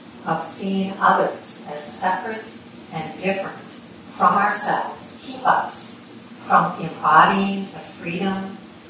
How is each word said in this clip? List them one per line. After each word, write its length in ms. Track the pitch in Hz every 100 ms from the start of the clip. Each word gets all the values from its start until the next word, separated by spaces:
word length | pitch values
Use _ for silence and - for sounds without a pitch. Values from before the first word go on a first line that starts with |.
| - - 165
of 180 | 165
seeing 500 | - - 190 190 190 196
others 680 | 185 226 - - - - 143
as 140 | 147
separate 680 | - - 185 185 226 220 - - - - -
and 300 | 165 151 -
different 340 | 185 196 - - - - - - - -
from 180 | -
ourselves 920 | 202 202 202 - - - - - -
keep 220 | - - 247
us 640 | - - - - - - - - - -
from 340 | 160 170 -
embodying 840 | 160 - - 170 196 196 196 196 196
the 140 | 185
freedom 800 | - - 170 175 190 190 196 196 - -